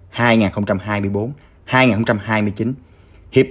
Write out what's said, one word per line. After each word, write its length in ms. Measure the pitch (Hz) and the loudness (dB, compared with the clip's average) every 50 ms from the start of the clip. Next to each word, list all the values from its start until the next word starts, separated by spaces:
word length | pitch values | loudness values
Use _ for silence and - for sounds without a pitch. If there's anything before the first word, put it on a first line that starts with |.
| - - | -20 -10
hai 280 | - - 120 120 113 | -4 0 2 4 4
nghìn 140 | 113 101 92 | 4 2 2
không 140 | - 107 101 | 0 -2 -2
trăm 120 | 101 101 95 | -2 -2 -4
hai 220 | 98 107 104 104 | -4 -4 -4 -4
mươi 80 | 98 98 | -4 -4
bốn, 240 | 101 101 110 135 147 - - - _ _ _ | -4 -4 -4 -6 -8 -14 -18 -20 _ _ _
hai 240 | - 127 131 131 | -2 2 2 4
nghìn 80 | 123 101 | 4 2
không 100 | 117 113 | 2 0
trăm 120 | - 110 101 98 | 0 -2 -2 -2
hai 180 | 113 110 107 | -2 -2 -2
mươi 100 | 104 101 | -2 -2
chín. 220 | 101 - 117 123 139 - - _ - - - - - - - - | -2 -4 -4 -4 -6 -8 -12 _ -20 -20 -20 -20 -20 -20 -20 0
Hiệp 140 | - 131 131 - | 2 2 2 4